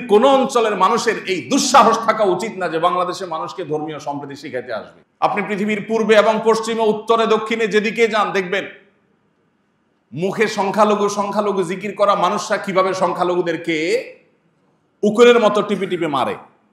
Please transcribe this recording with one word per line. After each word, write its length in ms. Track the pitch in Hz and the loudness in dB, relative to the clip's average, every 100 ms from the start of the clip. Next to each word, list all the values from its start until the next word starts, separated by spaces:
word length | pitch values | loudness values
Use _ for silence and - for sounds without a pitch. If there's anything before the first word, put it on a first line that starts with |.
| - | 2
কোন 160 | 202 262 | 4 6
অঞ্চলের 460 | 269 254 240 220 196 | 4 4 2 0 2
মানুষের 400 | 185 226 226 180 - | 2 2 0 -2 -2
এই 120 | 185 123 | -6 0
দুঃসাহস 500 | 254 - 262 220 214 - | 0 4 6 6 4 0
থাকা 180 | 220 202 | 0 0
উচিত 280 | 180 220 185 | 0 -4 -6
না 80 | 175 | -4
যে 120 | 160 | 0
বাংলাদেশের 500 | 175 180 180 180 190 | 0 0 -4 -6 -8
মানুষকে 340 | 160 170 - | -8 -10 -10
ধর্মীয় 360 | 160 151 156 147 | -6 -6 -6 -10
সম্প্রীতি 360 | 143 143 139 135 | -8 -10 -10 -14
শিখাইতে 340 | 156 123 120 | -10 -10 -8
আসবে। 260 | 107 87 - _ - | -10 -10 -20 _ -4
আপনি 200 | - 208 | -2 -2
পৃথিবীর 380 | 180 202 208 208 - | -4 -4 -2 -4 -2
পূর্বে 260 | 220 214 214 | 0 4 4
এবং 200 | 214 214 220 | 4 2 2
পশ্চিমে, 380 | 220 220 226 220 | 0 0 -2 0
উত্তরে, 340 | 214 - 226 220 | 0 0 2 2
দক্ষিণে 380 | 220 220 233 220 | 0 0 -4 0
যেদিকে 360 | 208 208 196 226 | 0 0 0 0
যান, 200 | 214 196 | 2 0
দেখবেন 340 | 196 180 196 - - _ _ _ _ _ _ _ _ _ _ _ _ _ | -2 -2 -4 -6 -14 _ _ _ _ _ _ _ _ _ _ _ _ _
মুখে 320 | 131 190 156 208 | -6 -4 -2 -2
সংখ্যালঘু, 560 | 208 196 202 214 208 202 | -2 -2 2 2 2 0
সংখ্যালঘু 520 | 202 202 208 208 190 | -2 -4 -2 -2 -2
জিকির 300 | 170 185 202 190 | -4 -6 -8 -2
করা 180 | 202 190 | 0 2
মানুষরা 420 | 175 202 - 208 | 0 -2 -4 -4
কিভাবে 340 | 196 185 190 | -2 0 0
সংখ্যালঘুদেরকে 840 | 175 180 180 180 180 170 160 165 160 165 240 - - _ _ _ _ _ _ _ _ | 0 -2 -2 -2 -2 -2 -4 -4 -4 -2 -4 -6 -16 _ _ _ _ _ _ _ _
উকুনের 360 | 208 220 240 240 | 0 6 6 6
মতো 200 | 214 208 | 4 2
টিপে 260 | 202 190 185 | -2 -2 -4
টিপে 200 | 175 165 | -4 -2
মারে। 260 | 139 110 92 - _ _ | -2 -2 -6 -14 _ _